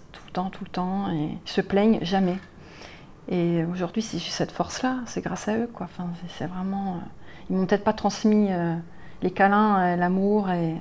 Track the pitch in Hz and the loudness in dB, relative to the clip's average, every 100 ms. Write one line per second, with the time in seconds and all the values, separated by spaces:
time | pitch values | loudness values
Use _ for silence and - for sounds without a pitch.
0 | - - - 190 185 - 190 - 180 190 | -18 -20 -8 -6 -6 -8 -8 -4 -2 -2
1 | 196 160 151 - - - - 196 214 220 | -2 -2 -2 -6 -4 -2 2 4 6 4
2 | 170 196 185 185 - - - - - - | 2 2 2 0 -6 -18 -20 -18 -18 -18
3 | - - - 180 170 170 165 180 175 220 | -20 -16 -4 0 2 2 0 -2 -2 -2
4 | 220 170 - - 180 - - - 254 254 | -4 -4 -4 -4 -2 -2 -4 -2 -2 -2
5 | 233 - 175 185 - 220 233 - 180 - | -6 -6 -4 -4 -2 -2 -2 -6 -10 -8
6 | 175 170 175 - 160 185 190 196 196 175 | -8 -8 -10 -8 -6 -4 -4 -2 -4 -4
7 | - - - - - 190 185 202 220 214 | -8 -12 -14 -12 -2 0 2 2 2 0
8 | 202 - 214 214 202 180 170 165 165 - | 0 2 4 6 4 2 0 -2 -6 -12
9 | - - 185 185 196 208 214 196 180 175 | -12 -4 -2 4 6 6 6 4 4 4
10 | 180 190 196 214 190 175 165 165 | 2 4 4 2 2 0 0 -2